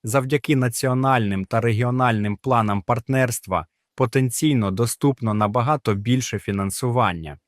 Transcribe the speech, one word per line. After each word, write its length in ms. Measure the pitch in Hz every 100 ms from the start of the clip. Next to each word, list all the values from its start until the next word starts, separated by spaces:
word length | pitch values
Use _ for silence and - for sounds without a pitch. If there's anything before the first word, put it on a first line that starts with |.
Завдяки 520 | 110 135 131 143 - 139
національним 880 | 127 - 131 127 135 131 104 98 92
та 160 | 113
регіональним 760 | 117 110 123 127 123 110 104 101
планам 440 | 131 120 107 101
партнерства 840 | - 120 - 135 127 - - 90 80 _ _ -
потенційно 760 | 127 139 131 - 156 135 101
доступно 640 | 95 120 - 143 131 113
набагато 600 | 107 104 120 120 151 - 101
більше 440 | 107 127 117 104
фінансування. 1000 | - 98 98 - 123 120 107 85 78 73